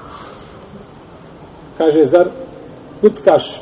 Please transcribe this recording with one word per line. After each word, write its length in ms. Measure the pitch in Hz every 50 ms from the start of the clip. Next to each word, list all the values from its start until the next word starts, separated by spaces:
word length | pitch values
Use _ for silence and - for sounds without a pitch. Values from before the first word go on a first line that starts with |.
| - - - - - - - - - - - - - - - - - - - - - - - - - - - - - - - - - - - -
Kaže, 280 | 165 160 147 160 151
„Zar 220 | 131 165 175 180 180 - - - - - - - - - - - - - -
puckaš, 600 | 208 214 - - - 196 156 139 - - - -